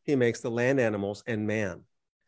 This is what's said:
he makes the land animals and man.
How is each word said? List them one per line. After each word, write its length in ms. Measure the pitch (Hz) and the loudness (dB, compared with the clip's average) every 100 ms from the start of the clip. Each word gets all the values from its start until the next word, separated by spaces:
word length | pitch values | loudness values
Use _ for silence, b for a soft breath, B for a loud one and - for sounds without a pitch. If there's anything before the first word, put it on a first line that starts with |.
he 100 | - | -2
makes 260 | 139 120 113 | 2 2 0
the 100 | 131 | -4
land 280 | 117 123 139 | 0 2 2
animals 460 | 117 104 101 104 - | 2 0 -4 -6 -6
and 200 | 110 107 | -4 -2
man. 360 | 110 98 85 - _ _ _ | -2 -2 -6 -16 _ _ _